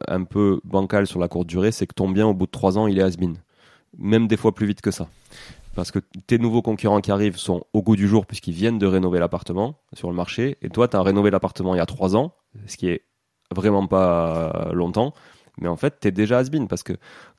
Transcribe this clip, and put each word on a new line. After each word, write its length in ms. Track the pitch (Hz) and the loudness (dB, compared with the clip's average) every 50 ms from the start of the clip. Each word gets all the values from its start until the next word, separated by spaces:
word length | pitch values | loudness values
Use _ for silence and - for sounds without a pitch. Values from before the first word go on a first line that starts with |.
| - - | -6 -4
un 160 | 87 92 92 | -4 -4 -4
peu 360 | - - 101 104 98 95 - - | -4 0 2 2 2 2 0 -2
bancal 420 | - - 95 98 92 - 104 101 | -2 -2 -2 0 0 0 0 0
sur 140 | - - 90 | 0 -2 -2
la 80 | 87 87 | -4 -2
courte 180 | - 87 87 | -2 -4 -4
durée, 260 | 82 85 92 95 110 110 | -2 -2 0 0 0 0
c'est 140 | - 95 | -2 -4
que 60 | - - | -6 -4
ton 160 | - 95 95 | -2 -2 0
bien, 180 | 95 101 110 | 2 2 2
au 60 | 110 98 | 2 2
bout 140 | 92 90 | 2 -2
de 40 | - | -4
trois 280 | - - 98 95 92 107 | -2 0 0 2 2 2
ans, 80 | 110 | 2
il 120 | 107 98 95 | 2 2 2
est 40 | 95 | 2
has-been. 340 | 92 87 85 92 87 78 87 - _ _ _ _ _ _ _ _ _ - - | 2 0 -2 -2 -4 -4 -6 -14 _ _ _ _ _ _ _ _ _ -14 -8
Même 300 | - 101 110 113 113 104 | -2 2 4 4 4 4
des 100 | 110 107 | 2 2
fois 160 | - 110 98 | 2 0 0
plus 120 | - 110 | 2 0
vite 140 | 101 101 - | -2 -2 -2
que 100 | - 104 | -2 -4
ça. 180 | 95 - 82 - - _ _ - - - - - - - - - - | -4 -4 -6 -12 -14 _ _ -20 -20 -20 -20 -20 -20 -20 -18 -12 -8
Parce 160 | 92 87 - | -8 -6 -4
que 80 | - 98 - _ - 98 - | -4 -6 -6 _ -14 -12 -4
tes 120 | - 120 117 | 0 0 2
nouveaux 240 | 117 117 113 120 104 | 2 2 0 0 0
concurrents 380 | 113 107 - - 104 104 101 | 0 -2 0 2 2 2 2
qui 100 | 98 104 | 2 2
arrivent 260 | 101 98 107 104 87 | 0 2 2 0 -2
sont 280 | - - - 90 87 - _ - | -4 -4 -2 -2 -4 -2 _ -2
au 100 | 107 92 | 0 4
goût 140 | 110 110 | 4 4
du 100 | 98 101 | 4 4
jour 200 | 98 107 110 95 | 4 4 2 2
puisqu'ils 280 | - 113 - - 90 82 | 0 -8 -12 -8 -8 -4
viennent 240 | 85 101 117 117 107 | -2 0 0 0 2
de 80 | 98 | 2
rénover 320 | 95 92 95 92 90 90 87 | 2 2 2 2 2 0 0
l'appartement 560 | 87 87 - 87 - - 87 92 107 131 151 _ _ _ - | 0 0 -2 -6 -8 -6 -4 -4 -4 -4 -6 _ _ _ -18
sur 160 | - - 87 | -12 -10 -8
le 60 | 87 | -6
marché. 420 | 87 87 - - - 120 139 139 - - | -6 -6 -6 -4 -4 -4 -4 -4 -6 -10
Et 80 | - | -6
toi, 160 | - 110 120 | 0 0 0
t'as 160 | - - 98 92 | 2 2 2 2
rénové 280 | 98 98 101 101 104 | 4 4 4 4 4
l'appartement 440 | 95 95 - 92 - - 90 92 92 | 2 2 0 -2 -4 -4 -2 -2 0
il 40 | 87 | 0
y 20 | |
a 60 | 85 | -2
trois 300 | - - - 95 92 95 | -2 -4 -2 -2 2 2
ans, 180 | 113 143 175 - _ _ _ - 104 104 | 2 0 0 -6 _ _ _ -20 -20 -18
ce 100 | 101 - | -16 -12
qui 120 | - - 90 | -6 -4 -4
est 140 | 85 - _ _ _ _ _ _ _ _ _ - - | -4 -4 _ _ _ _ _ _ _ _ _ -10 -6
vraiment 320 | 95 95 107 104 98 98 | 0 2 2 2 2 2
pas 840 | 87 98 95 92 90 85 85 85 82 80 82 82 80 82 82 82 82 85 | 2 2 4 4 4 2 2 0 0 -2 -2 -2 -4 -4 -4 -4 -4 -2
longtemps. 400 | 87 87 87 90 107 120 143 - - - - - _ _ _ _ - | -2 -2 0 0 0 0 -2 -4 -10 -20 -20 -20 _ _ _ _ -8
Mais 100 | - 87 | -6 -6
en 80 | 85 | -4
fait, 220 | - - 147 - - | -2 -4 -4 -4 -2
t'es 120 | - 104 92 | -2 -2 0
déjà 260 | 98 107 107 123 123 | 2 0 2 2 0
has-been 280 | 131 131 151 156 120 95 | 0 0 -2 -4 -4 -4
parce 140 | 90 87 - | -6 -6 -6
que 120 | - 92 - _ - - - - - _ | -8 -10 -10 _ -18 -20 -20 -20 -20 _